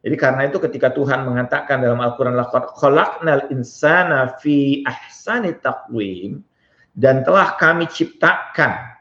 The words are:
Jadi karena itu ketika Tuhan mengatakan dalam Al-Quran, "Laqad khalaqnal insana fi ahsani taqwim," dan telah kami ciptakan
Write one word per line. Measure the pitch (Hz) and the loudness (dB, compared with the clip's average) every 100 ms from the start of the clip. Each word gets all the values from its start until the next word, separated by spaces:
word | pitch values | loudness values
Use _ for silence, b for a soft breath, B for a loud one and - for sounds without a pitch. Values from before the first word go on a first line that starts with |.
Jadi | 135 143 | -4 0
karena | 139 131 139 | 2 2 0
itu | 143 | 0
ketika | 160 131 131 147 | -4 0 0 0
Tuhan | 139 131 131 | 0 0 -2
mengatakan | 123 123 143 - 135 | -2 -2 -4 -2 0
dalam | 123 120 | 2 0
Al-Quran, | 120 117 127 123 | -2 -2 -2 0
"Laqad | 120 123 - - | 0 -2 -4 0
khalaqnal | 143 147 208 - 165 139 139 | 4 4 2 0 0 0 0
insana | 131 120 - 151 170 180 143 127 - | -6 -8 -2 2 4 2 0 0 -2
fi | 151 147 139 139 139 | 0 2 2 0 -4
ahsani | 123 - - - 240 202 - | -8 -14 -16 -6 -4 -2 -4
taqwim," | 131 123 - 117 101 90 95 139 - _ _ _ _ - | -4 -6 -8 -6 -6 -6 -10 -12 -16 _ _ _ _ 2
dan | 127 135 | 2 4
telah | 127 185 180 - | 2 2 2 2
kami | 160 170 170 | 2 2 -2
ciptakan | - 170 - 165 - - - 139 90 - - | -4 -6 0 2 2 -4 -2 -2 -2 -12 -20